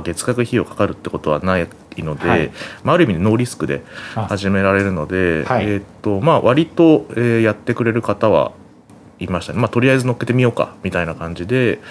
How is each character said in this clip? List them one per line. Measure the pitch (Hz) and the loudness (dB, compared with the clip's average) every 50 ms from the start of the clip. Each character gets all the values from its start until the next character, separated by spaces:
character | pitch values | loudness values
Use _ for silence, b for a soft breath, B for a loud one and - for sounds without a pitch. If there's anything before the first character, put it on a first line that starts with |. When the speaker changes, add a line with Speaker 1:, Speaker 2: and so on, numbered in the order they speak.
| 76 | 0
Speaker 1:
月 | 85 82 - - | -4 -8 -6 -4
額 | 123 127 123 120 | -4 -2 -2 -2
費 | 120 127 | 0 0
用 | 110 80 | -2 -2
か | - - | -2 -2
か | - 104 | -2 -2
る | - | -2
っ | 76 | -2
て | - - - | -6 -8 -8
こ | - | -6
と | 78 - - | -4 -2 -2
は | 76 73 | -2 0
な | 92 92 92 87 | 0 0 0 0
い | 85 - - - - - - | -2 -4 -8 -18 -20 -18 -12
の | - 80 80 76 | -8 -8 -6 -6
で、 | 71 - 85 | -4 0 0
Speaker 2:
は | 85 | 2
い。 | 85 76 - B B B B B B B | 2 0 -2 B B B B B B B
Speaker 1:
ま | - 160 | 2 2
あ、 | |
あ | |
る | 180 165 | 4 4
意 | |
味 | 113 92 | 2 2
で | 80 | 2
ノ | 92 110 110 | 2 2 2
ー | |
リ | 120 123 | 2 0
ス | 120 - | -2 -4
ク | - 78 | -6 -4
で | - 69 69 - B B B B B B | -4 -4 -6 -8 B B B B B B
始 | 113 104 - 104 95 98 98 | -6 -4 -4 -4 -2 0 0
め | 98 98 | 0 2
ら | 98 98 98 | 2 4 4
れ | 98 98 | 2 2
る | 98 | 0
の | 92 80 73 | -2 -4 -4
で、 | 73 92 92 92 85 82 80 71 - | -2 -2 0 2 2 0 0 -2 -2
Speaker 2:
あ。 | 123 | -2
は | 117 | 0
い。 | 104 | 0
Speaker 1:
え | 104 101 | 0 -2
ー | 98 | -4
っ | - - - - | -6 -10 -14 -8
と、 | - 107 101 95 | -4 -2 -2 0
ま | 117 165 151 | 2 2 2
あ、 | 117 | 4
割 | - 110 127 151 170 | 4 2 4 2 0
と、 | - - - 170 160 156 - - - | 0 4 4 6 6 6 4 2 -2
え | - 113 120 120 117 113 | -4 -2 0 2 2 2
ー、 | |
や | 113 107 104 | 2 2 0
っ | |
て | - - - 117 | -2 -4 -4 -2
く | - 117 | 0 0
れ | 117 | 0
る | 110 120 | 0 0
方 | - - 101 - 113 110 | 0 -2 -2 0 2 4
は | 92 73 67 - - - - - - - - - - - - - - - | 4 4 2 0 -4 -14 -20 -20 -20 -20 -20 -20 -20 -20 -20 -20 -14 -10
い | 87 | -6
ま | 90 90 87 | -4 -4 -4
し | - | -4
た | - 78 | -4 -4
ね。 | 104 | -2
ま | 127 | -2
あ、 | - | 0
と | - 117 | 0 2
り | 123 135 | 2 4
あ | 135 | 4
え | 135 | 2
ず | 123 | 2
乗 | 127 120 | -2 -2
っ | |
け | - - | -2 -2
て | - 123 | 0 2
み | 127 127 | 2 2
よ | 117 | 2
う | |
か、 | - - - - - - - | 2 0 -4 -4 -6 -8 -8
み | 95 | -4
た | 92 87 | -4 -2
い | 85 | -2
な | 82 78 | -4 -6
感 | 67 82 85 85 | -8 -8 -10 -8
じ | 82 87 | -8 -4
で | 104 123 131 123 107 - - B B | -2 0 0 2 0 0 -2 B B